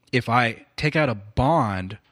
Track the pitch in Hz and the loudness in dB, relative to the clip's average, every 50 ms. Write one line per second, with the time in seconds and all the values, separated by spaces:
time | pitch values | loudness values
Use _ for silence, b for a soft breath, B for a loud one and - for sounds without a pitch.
0 | _ - - 123 - - 117 123 120 113 110 - - _ - - - 151 139 156 | _ -2 -2 -2 0 2 2 2 2 2 -2 -6 -16 _ -10 -4 -4 0 2 2
1 | 151 127 110 101 101 107 - - 123 143 165 160 123 104 98 92 92 95 104 - | 2 0 0 -4 -8 -6 -2 0 2 2 2 2 2 0 -2 -4 -6 -8 -10 -14
2 | _ _ | _ _